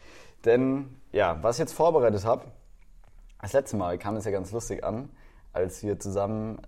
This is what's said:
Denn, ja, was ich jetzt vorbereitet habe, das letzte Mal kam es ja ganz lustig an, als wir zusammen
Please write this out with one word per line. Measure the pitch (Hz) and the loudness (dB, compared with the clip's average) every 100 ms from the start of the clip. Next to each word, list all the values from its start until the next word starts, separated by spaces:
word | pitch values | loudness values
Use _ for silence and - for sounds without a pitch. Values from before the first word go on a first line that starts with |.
| - - - - 113 | -20 -20 -20 -2 4
Denn, | 120 131 135 131 - - | 6 4 0 -4 -14 -4
ja, | - 95 80 | 2 2 2
was | 104 120 | 0 0
ich | |
jetzt | 160 | -4
vorbereitet | - 160 160 120 104 107 | 2 4 6 4 4 2
habe, | 127 - - - - - - - - - - | 0 -2 -20 -20 -20 -20 -20 -20 -20 -20 -14
das | 95 | -2
letzte | 135 139 107 | 0 0 -4
Mal | 90 90 | -2 -4
kam | 104 107 | -4 -4
es | 104 | -2
ja | |
ganz | 98 90 | -4 -4
lustig | 113 - 101 | -6 -6 -6
an, | - 107 143 - - - - | -4 -6 -8 -16 -20 -20 -8
als | - 90 - | -4 -2 -2
wir | 104 98 | -4 -4
zusammen | 101 98 101 110 110 107 | -2 -2 -2 -2 -6 -10